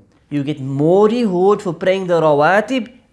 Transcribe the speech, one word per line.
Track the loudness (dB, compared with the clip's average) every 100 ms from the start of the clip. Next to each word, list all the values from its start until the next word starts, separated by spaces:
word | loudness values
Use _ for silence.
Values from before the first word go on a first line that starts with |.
| _ _ -10
You | -6
get | -6 -8
more | -6 -2 2 4 2
reward | 2 -2 0 2 0
for | -2
praying | -4 -2 -2 0
the | 0
rawatib | 2 2 2 2 0 -4 -6 -16 _